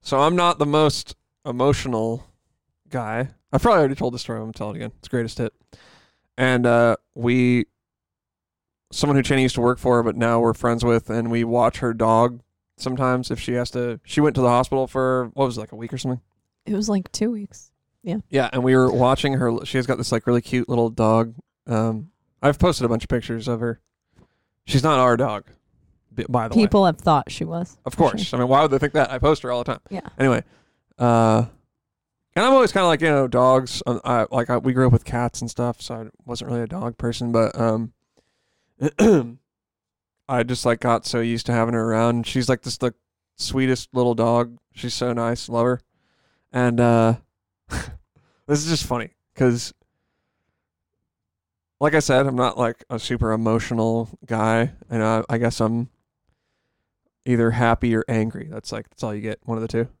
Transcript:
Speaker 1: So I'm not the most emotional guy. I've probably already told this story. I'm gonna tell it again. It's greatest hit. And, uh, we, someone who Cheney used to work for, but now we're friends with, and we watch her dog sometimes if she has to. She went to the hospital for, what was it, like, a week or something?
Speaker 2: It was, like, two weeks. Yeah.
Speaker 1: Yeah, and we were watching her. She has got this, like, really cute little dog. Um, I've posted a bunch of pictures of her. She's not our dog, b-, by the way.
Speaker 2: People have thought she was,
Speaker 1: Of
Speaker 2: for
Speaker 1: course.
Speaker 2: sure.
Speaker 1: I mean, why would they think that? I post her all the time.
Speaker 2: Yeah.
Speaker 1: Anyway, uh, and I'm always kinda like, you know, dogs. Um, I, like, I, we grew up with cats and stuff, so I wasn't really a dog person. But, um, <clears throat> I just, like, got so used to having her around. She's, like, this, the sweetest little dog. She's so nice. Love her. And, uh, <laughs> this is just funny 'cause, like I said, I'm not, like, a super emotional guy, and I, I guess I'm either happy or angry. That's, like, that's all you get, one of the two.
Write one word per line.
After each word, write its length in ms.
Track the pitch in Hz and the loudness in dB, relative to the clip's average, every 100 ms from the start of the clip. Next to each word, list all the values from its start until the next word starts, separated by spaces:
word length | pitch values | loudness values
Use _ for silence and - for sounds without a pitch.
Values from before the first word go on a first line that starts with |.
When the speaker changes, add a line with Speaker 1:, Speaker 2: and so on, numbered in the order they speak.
Speaker 1:
So 200 | - 135 | -2 0
I'm 140 | 147 | 2
not 240 | 175 175 165 | 2 0 2
the 80 | 147 | 0
most 480 | 151 151 143 - - _ _ | 4 2 0 -10 -20 _ _
emotional 800 | - 123 139 135 135 117 113 120 - _ _ _ _ _ _ | -10 0 0 2 -2 -2 -2 -4 -10 _ _ _ _ _ _
guy. 400 | 135 110 113 131 _ _ | -8 -6 -6 -6 _ _
I've 100 | 131 | 0
probably 160 | 240 202 | 2 4
already 140 | 143 | 2
told 200 | 135 127 | 0 -6
this 80 | 120 | -6
story. 160 | - 113 | -10 -8
I'm 60 | 110 | -10
gonna 60 | |
tell 160 | 110 104 | -10 -10
it 60 | 104 | -10
again. 160 | 113 - | -12 -14
It's 100 | - | -6
greatest 300 | 127 117 - | -4 -4 -6
hit. 140 | 117 _ _ - _ _ _ _ _ - | -8 _ _ -20 _ _ _ _ _ -2
And, 280 | 131 127 120 | 2 4 4
uh, 300 | 117 117 110 _ | 6 4 2 _
we, 520 | - 120 123 123 123 - _ _ _ _ _ _ _ _ _ _ _ _ | -4 0 2 4 2 0 _ _ _ _ _ _ _ _ _ _ _ _
someone 260 | - 147 139 | -4 2 2
who 60 | |
Cheney 200 | 123 135 | 2 2
used 120 | 131 - | 2 2
to 40 | |
work 180 | 120 123 | 0 0
for, 240 | 127 120 | 2 2
but 140 | 117 117 | 2 0
now 240 | 117 117 | 0 2
we're 120 | 117 | 2
friends 300 | 113 120 117 | 0 -2 0
with, 240 | 120 117 - | 2 0 0
and 200 | 113 117 | -4 -2
we 140 | 117 | -2
watch 340 | 117 120 120 - | 0 2 0 0
her 160 | 120 | -6
dog 460 | 113 113 113 120 120 _ _ _ _ | 0 2 4 2 -2 _ _ _ _
sometimes 540 | 131 127 131 127 127 | -8 -4 -2 -2 -4
if 80 | 120 | -8
she 140 | - | -4
has 180 | 123 123 | -4 -4
to. 300 | 123 120 113 | -6 -8 -8
She 160 | - - | -4 2
went 140 | 151 | 2
to 80 | 135 | 4
the 60 | 123 | 4
hospital 380 | 120 127 135 131 | 4 2 -2 -2
for, 440 | 139 131 127 120 | -2 0 0 -4
what 120 | - 135 | -2 -2
was 100 | 117 | -2
it, 40 | |
like, 120 | 107 | -12
a 40 | 110 | -12
week 160 | 113 | -12
or 60 | 127 | -8
something? 220 | 135 127 _ _ _ _ - | -6 -6 _ _ _ _ -6
Speaker 2:
It 80 | |
was, 140 | 208 214 | -4 -2
like, 200 | 202 180 | -2 -2
two 180 | - 214 | -4 -4
weeks. 400 | 226 202 - _ _ _ _ | -4 -12 -18 _ _ _ _
Yeah. 160 | - 202 - | -8 -8 -4
Speaker 1:
Yeah, 220 | 135 123 | -2 -2
and 100 | 135 | 0
we 100 | 127 131 | 4 4
were 140 | 127 | 4
watching 420 | 117 123 135 143 | 2 2 2 0
her. 300 | 135 123 113 | 0 -2 -4
She 140 | - 131 | -4 -4
has 80 | 123 | -2
got 100 | 127 | -4
this, 140 | 123 | -2
like, 140 | 117 - | -2 0
really 160 | 120 | 0
cute 260 | - 127 - | 0 -4 -2
little 220 | 120 117 | 0 -2
dog. 440 | 117 110 110 113 117 - _ - | 2 2 4 2 -6 -20 _ -4
Um, 440 | 113 113 110 156 _ _ _ | -2 -2 -4 -10 _ _ _
I've 160 | 139 143 | 0 4
posted 260 | 180 160 | 2 2
a 40 | 120 | 0
bunch 160 | 117 | -2
of 40 | - | -2
pictures 400 | 123 - 113 110 | -6 -4 -8 -4
of 120 | 117 | -4
her. 200 | 117 117 _ _ _ _ _ _ _ _ - | -4 -6 _ _ _ _ _ _ _ _ -2
She's 160 | 139 | 0
not 160 | 156 143 | 2 4
our 180 | 127 117 | 4 4
dog, 280 | 131 104 - _ _ _ _ _ _ | 0 -4 -10 _ _ _ _ _ _
b-, 120 | 110 - | -10 -4
by 200 | 131 190 | -2 0
the 60 | 214 | 2
way. 60 | |
Speaker 2:
People 220 | 208 208 | 4 4
have 140 | 190 156 | 4 2
thought 320 | - 151 - | 2 2 0
she 140 | - | -8
was, 340 | 160 165 180 - - | -8 -6 -10 -10 -12
Speaker 1:
Of 80 | |
Speaker 2:
for 40 | - 165 | 0 0
Speaker 1:
course. 120 | 220 | 2
Speaker 2:
sure. 160 | 185 123 | -6 -2
Speaker 1:
I 40 | |
mean, 60 | 123 | 2
why 100 | 135 | 4
would 80 | 156 | 4
they 60 | 135 | 2
think 140 | 143 | 0
that? 160 | 156 131 | 0 -2
I 80 | 131 | 0
post 240 | 139 151 | 0 0
her 80 | 123 | -2
all 100 | 123 | -6
the 80 | 120 | -4
time. 80 | 120 _ | -8 _
Speaker 2:
Yeah. 120 | 190 - - | -14 -14 -2
Speaker 1:
Anyway, 240 | 135 113 - _ _ _ _ _ | 0 0 -2 _ _ _ _ _
uh, 480 | 123 117 113 110 117 _ _ _ _ _ _ _ _ | 2 4 4 2 0 _ _ _ _ _ _ _ _
and 100 | - | -2
I'm 80 | 240 | 4
always 200 | 269 233 | 4 4
kinda 140 | 196 180 | 2 2
like, 140 | 156 | 2
you 80 | 160 | 2
know, 200 | 143 131 | 2 2
dogs. 540 | 123 127 131 127 - - | 4 4 4 2 -8 -4
Um, 140 | 120 | -4
I, 220 | 123 120 110 | 0 0 0
like, 200 | 127 120 | -2 -2
I, 60 | 123 | -2
we 140 | 131 | 0
grew 120 | 127 131 | 2 4
up 60 | |
with 120 | 120 | 4
cats 360 | - 120 120 - | 2 -4 -4 -4
and 80 | 120 | -10
stuff, 300 | - 120 117 | -4 -6 -6
so 140 | - | -12
I 100 | 117 110 _ - | -14 -14 _ -14
wasn't 240 | 120 - | -12 -6
really 120 | 120 | -6
a 40 | 113 | -6
dog 320 | 185 120 117 | -8 -10 -6
person. 320 | 120 117 120 | -6 -4 -2
But, 280 | 117 110 - | 0 0 0
um, 340 | 113 110 113 _ _ _ _ _ _ _ _ _ 151 - | -2 -2 -6 _ _ _ _ _ _ _ _ _ -6 2
<clears throat> 400 | 220 180 120 127 _ _ _ _ _ _ _ _ - | 4 4 2 -12 _ _ _ _ _ _ _ _ -4
I 140 | 127 | -2
just, 220 | 120 123 127 | -2 -2 0
like, 140 | 117 | 0
got 240 | 123 117 - | 0 0 0
so 140 | 123 | -4
used 260 | 117 117 - | -2 -4 -2
to 60 | |
having 220 | 120 113 | 0 0
her 100 | 117 | 0
around. 420 | 113 110 117 120 117 | 0 2 2 0 -2
She's, 220 | 131 123 | -4 0
like, 140 | 127 | -2
this, 160 | - - | -4 -4
the 160 | 127 - _ _ _ _ | -6 -6 _ _ _ _
sweetest 540 | - 131 131 127 - | -6 -2 0 -2 -4
little 220 | 131 123 | 0 0
dog. 440 | 117 117 120 120 120 _ | 2 2 2 0 -8 _
She's 200 | - 123 | -12 -8
so 180 | - 123 | -4 -4
nice. 360 | 120 117 120 - | -2 -4 -4 -4
Love 180 | 117 123 | 0 0
her. 140 | 127 _ _ _ _ _ _ _ | 0 _ _ _ _ _ _ _
And, 280 | 127 123 120 | -2 0 4
uh, 360 | 120 117 113 113 _ _ | 4 4 4 2 _ _
<laughs> 240 | _ _ _ | _ _ _
this 160 | - - - _ _ _ _ - 147 | -10 -10 -16 _ _ _ _ -2 -2
is 20 | 156 | 0
just 180 | 160 - | -4 -2
funny 240 | 123 113 _ _ - | -6 -6 _ _ 0
'cause, 360 | 127 120 - _ _ _ _ _ _ _ _ _ _ _ _ _ _ _ _ _ _ _ _ _ | 2 2 -4 _ _ _ _ _ _ _ _ _ _ _ _ _ _ _ _ _ _ _ _ _
like 140 | 151 | 0
I 40 | 156 | 0
said, 280 | 147 131 139 | 2 2 2
I'm 100 | 123 | 0
not, 200 | 123 - | -2 0
like, 280 | 117 120 _ | -4 -4 _
a 80 | 117 | -10
super 340 | - 120 117 | -6 -4 -2
emotional 760 | 110 113 113 - 117 113 113 110 - - | 0 0 0 -2 -2 0 -2 -4 -12 -8
guy, 460 | 113 110 113 117 - - | -2 0 2 0 -6 -8
and 140 | 117 | -2
I, 220 | 110 113 - | 0 0 -2
I 100 | 117 | -2
guess 220 | 117 - | -2 -2
I'm 280 | 110 117 123 _ _ _ _ _ _ _ _ _ _ _ _ _ | -2 -2 -6 _ _ _ _ _ _ _ _ _ _ _ _ _
either 260 | - 120 117 | -2 2 2
happy 440 | 113 117 117 120 | 2 2 2 0
or 100 | 113 - | -2 -2
angry. 400 | 113 110 - 156 | -2 -2 -6 -14
That's, 200 | 110 - | -14 -12
like, 160 | 110 - | -12 -14
that's 120 | _ | _
all 120 | 117 | -8
you 60 | 104 | -8
get, 200 | 110 107 | -8 -10
one 140 | - 113 | -8 -8
of 40 | |
the 60 | 113 | -4
two. 200 | 117 117 _ | -4 -4 _